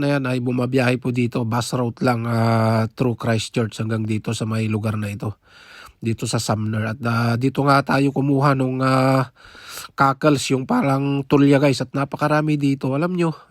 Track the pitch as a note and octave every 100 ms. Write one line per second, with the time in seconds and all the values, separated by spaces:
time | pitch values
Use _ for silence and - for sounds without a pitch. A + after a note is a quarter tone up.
0 | C#3+ C#3+ C3 B2+ B2 B2+ B2 C3 B2 B2
1 | C3 B2 A#2 B2+ A2+ A#2 A2+ B2+ A#2+ -
2 | B2 A#2 A#2 A#2 A2+ A2+ A2+ A2+ A2 -
3 | B2+ A2 A#2 A2+ - B2+ A2 - A2 A2+
4 | A2 G#2+ - A2+ A2 A2+ A2 G#2+ A2 G#2+
5 | G#2 G2+ G#2+ - _ - - - - -
6 | A2+ A2 A2 A#2 - A2 G#2+ A2 A2 A2
7 | C3+ A#2 A#2 A2+ C3+ C3+ C#3+ C#3 C#3 C#3
8 | C#3 C#3 C#3 C#3 C#3+ C3 C3 C3 C3 C3
9 | C3 C3 B2+ _ - - - - - -
10 | C#3 C3+ D#3 C#3 - C3 C3+ B3 D3 C3+
11 | C#3 C#3 C3+ C#3+ C#3 C#3 C#3+ B2+ B2+ C#3
12 | C#3 - D3 D3+ D3+ D3 C#3+ C#3 C3+ C#3
13 | F3 F3+ E3 - -